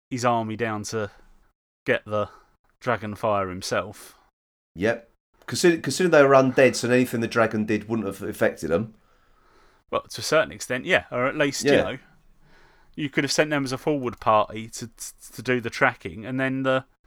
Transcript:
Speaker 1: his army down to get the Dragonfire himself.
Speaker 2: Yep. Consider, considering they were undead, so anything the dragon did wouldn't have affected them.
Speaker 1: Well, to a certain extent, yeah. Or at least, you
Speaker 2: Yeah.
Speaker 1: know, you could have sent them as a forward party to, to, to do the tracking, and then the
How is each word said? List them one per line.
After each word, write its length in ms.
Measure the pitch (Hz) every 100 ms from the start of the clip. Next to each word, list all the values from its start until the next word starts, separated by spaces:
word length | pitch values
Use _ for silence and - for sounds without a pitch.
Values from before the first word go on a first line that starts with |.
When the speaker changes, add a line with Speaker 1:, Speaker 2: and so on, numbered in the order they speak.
| _
Speaker 1:
his 140 | 123
army 320 | 120 117 110 110
down 280 | 117 107
to 260 | 104 113 101 - _ _ _ _ _ _ -
get 200 | 120 -
the 240 | 107 101 - _ _ _ _
Dragonfire 680 | - 113 107 104 113 101 95
himself. 640 | 90 - 113 92 - - - _ _ _ _ _ 80
Speaker 2:
Yep. 340 | 104 - - _ _ _ -
Consider, 340 | 123 180 165
considering 300 | - 131 185
they 120 | 156
were 120 | 139 135
undead, 400 | 131 127 131 107
so 140 | 117
anything 300 | 123 123 117
the 60 | 113
dragon 380 | 117 113 113 107
did 240 | 107 98
wouldn't 180 | 113 98
have 140 | 95
affected 480 | 104 101 110 - 78
them. 240 | 85 113 - _ _ _ _ _ _ _ _ _
Speaker 1:
Well, 100 | -
to 200 | - -
a 20 |
certain 280 | - 156 139
extent, 340 | 98 - 127 160
yeah. 200 | 175 -
Or 160 | 123 131
at 80 | 151
least, 280 | 143 - 135
you 80 |
Speaker 2:
Yeah. 80 | 135
Speaker 1:
know, 140 | 95 131 - _ _ _ _ - _ _ _ -
you 140 | 147
could 140 | -
have 80 | 139
sent 180 | - 156
them 120 | 147
as 80 | 135
a 60 | 127
forward 420 | - 147 123 104
party 480 | - 107 - 110 113
to, 180 | - 117
to, 440 | - - - -
to 80 | -
do 200 | 117 127
the 80 | 113
tracking, 560 | - 135 117 98 85 110
and 140 | 127
then 240 | 135 131
the 220 | 135 131 - _